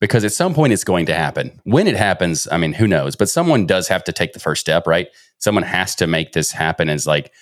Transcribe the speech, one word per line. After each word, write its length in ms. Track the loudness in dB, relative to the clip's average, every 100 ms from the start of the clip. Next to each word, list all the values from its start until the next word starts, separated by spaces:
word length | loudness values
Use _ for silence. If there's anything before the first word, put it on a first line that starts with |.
because 220 | 0 2
at 80 | 2
some 220 | 0 0
point 180 | 2 2
it's 140 | 2 0
going 200 | 0 0
to 60 |
happen. 460 | 0 -2 -4 -8 -8 0
When 200 | 2 4
it 100 | 2
happens, 500 | 0 0 0 -2 -2
I 60 | -2
mean, 140 | 0
who 160 | 0 2
knows? 300 | 2 0 -2
But 100 | -2
someone 360 | 0 2 2 2
does 240 | 0 0
have 120 | -2 -2
to 80 |
take 180 | -4 -4
the 80 | -4
first 220 | -6 -4
step, 260 | 0 0 2
right? 200 | 0 0 _ _ _
Someone 240 | -2 0
has 300 | 0 -2 -2 -2
to 120 | 0
make 240 | 0 -2
this 220 | -2 -4
happen 340 | -2 -2 0 -2
and, 180 | -2 -2
like, 280 | -2 -4 _